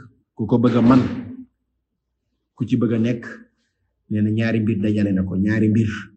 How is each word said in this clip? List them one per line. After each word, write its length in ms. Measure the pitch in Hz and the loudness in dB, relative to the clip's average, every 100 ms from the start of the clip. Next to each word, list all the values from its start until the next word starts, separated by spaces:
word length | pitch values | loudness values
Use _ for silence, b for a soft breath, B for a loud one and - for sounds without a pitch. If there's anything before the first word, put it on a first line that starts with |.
| - _ _ | -18 _ _
ku 120 | - 104 | -10 -2
ko 120 | 123 | 2
bëgg 180 | 120 117 | 2 4
a 60 | |
man, 200 | 226 131 101 - - - - _ _ _ _ _ _ _ _ _ _ | 4 4 2 -4 -10 -16 -20 _ _ _ _ _ _ _ _ _ _
ku 100 | - | -10
ci 120 | 113 123 | -2 0
bëgg 160 | 110 | 0
a 40 | 117 | 0
nekk, 260 | 113 - - - - _ _ _ _ _ - | -2 -4 -8 -18 -20 _ _ _ _ _ -6
nee 120 | 107 | -2
na 80 | 107 | 0
ñaari 300 | 110 113 113 | 0 0 0
mbir 180 | 107 101 | 0 -2
dajale 280 | 107 107 101 | -2 0 0
na 100 | 95 | 0
ko, 120 | 92 90 | -2 -2
ñaari 320 | 104 110 107 | 0 2 2
mbir. 220 | 107 107 - - | 2 2 -2 -12